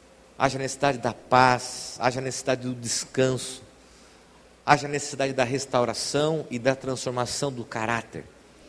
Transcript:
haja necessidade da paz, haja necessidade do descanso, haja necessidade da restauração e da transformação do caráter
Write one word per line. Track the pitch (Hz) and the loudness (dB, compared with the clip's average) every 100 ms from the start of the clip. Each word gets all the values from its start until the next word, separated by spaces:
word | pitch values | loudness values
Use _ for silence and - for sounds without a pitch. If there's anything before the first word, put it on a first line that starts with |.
| - - - - | -20 -20 -16 -2
haja | 135 135 | -2 0
necessidade | 131 - 143 127 | -6 0 0 0
da | 117 | -2
paz, | - - 127 127 123 - - - - | -4 4 8 8 6 0 -10 -12 0
haja | 127 127 | 0 0
necessidade | 135 - - 127 127 | -6 -4 -2 -2 -2
do | 123 | -6
descanso, | 117 - - - 131 127 - - - - - - - - - - - - - | -4 -6 -4 2 2 2 -6 -12 -16 -20 -20 -20 -20 -20 -20 -20 -20 -4 4
haja | 143 143 | 4 2
necessidade | 143 - 131 139 | -4 -4 -4 -2
da | 131 123 | 0 0
restauração | 135 - 127 117 107 - 143 151 160 135 | 0 0 0 0 -2 -2 0 2 0 -4
e | 120 | -2
da | 123 131 | 0 0
transformação | 131 123 131 123 120 - 143 | -2 -6 -4 -4 -4 -2 -4
do | 120 | -6
caráter | 107 117 110 117 - 82 - - - - | -8 -6 -2 -2 -4 -12 -14 -20 -20 -20